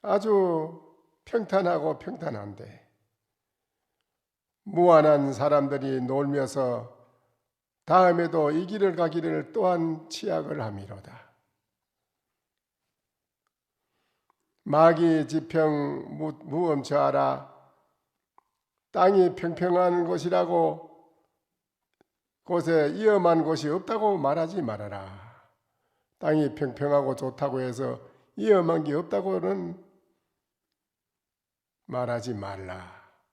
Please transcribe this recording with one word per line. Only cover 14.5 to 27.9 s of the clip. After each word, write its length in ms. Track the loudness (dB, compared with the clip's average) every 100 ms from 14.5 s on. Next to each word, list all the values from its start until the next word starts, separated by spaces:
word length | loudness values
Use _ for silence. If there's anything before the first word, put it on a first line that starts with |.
| _
"마기 600 | -2 6 6 6 2 2 0
지평 880 | -4 -2 0 0 0 -4 -6 -10 -10
무-, 200 | -10 -10
무엄처하라." 1120 | -8 -4 0 -2 0 0 2 2 0 -2 -10 -20 _ _ _ _ _ _ _ _ _ _ _ _ _
땅이 440 | 2 4 6 4 2
평평한 680 | -6 -2 0 2 2 2 0
곳이라고 1080 | -2 0 0 2 2 0 -2 -14 -20 _ _ _ _ _ _ _ _ _ _ _ _ _ _
곳에 500 | -4 -2 2 2 2
위험한 520 | 2 2 4 4 4 2
곳이 240 | -2 -2
없다고 480 | -4 -4 -2 0 0
말하지 440 | 0 0 -2 -4
말아라. 840 | -6 -8 -10 -12 -14 -18 -20 -20 _ _ _ _ _ _ _ _
땅이 360 | -2 0 -2 -4
평평하고 600 | -8 -4 0 0 0 -4
좋다고 460 | -8 -6 -6 -4
해서 400 | -6 -6 -8